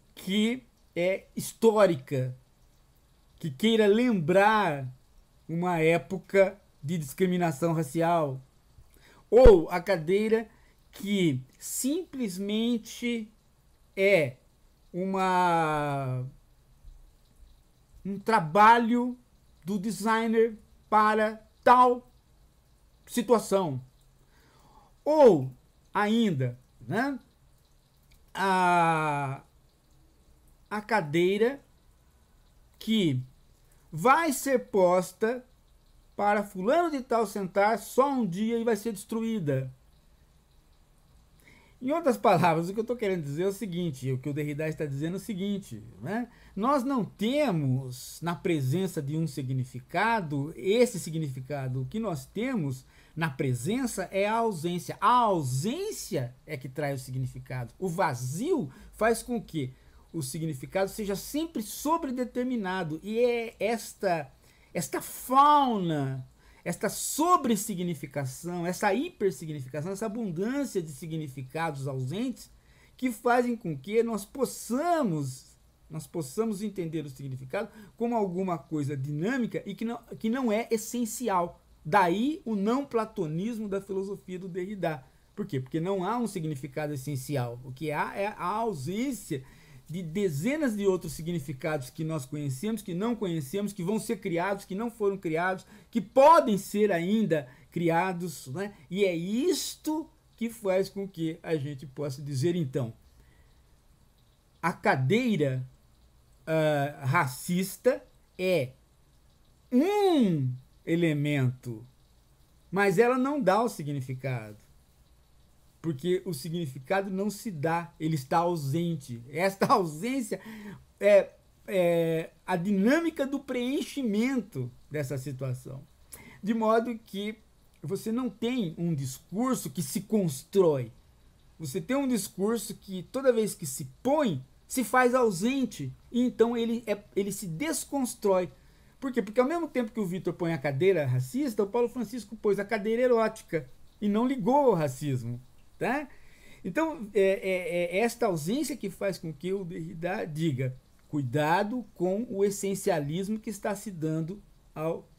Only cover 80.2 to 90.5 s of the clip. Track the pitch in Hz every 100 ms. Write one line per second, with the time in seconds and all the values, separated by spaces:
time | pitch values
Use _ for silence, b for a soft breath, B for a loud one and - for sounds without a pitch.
80.2 | 220 262 240 208 233 226 - 240 226 -
81.2 | 233 185 175 - _ - 151 202 175 196
82.2 | 269 320 226 208 202 254 277 226 220 220
83.2 | 156 160 208 220 208 196 196 190 196 196
84.2 | - 185 190 180 185 202 170 147 b b
85.2 | b - 190 135 131 160 175 196 175 240
86.2 | 220 185 156 135 143 - 151 143 143 135
87.2 | - 139 120 120 131 127 151 151 196 -
88.2 | 202 214 175 214 226 160 131 202 277 240
89.2 | - 139 B B B 131 - 170 165 180
90.2 | 190 139 208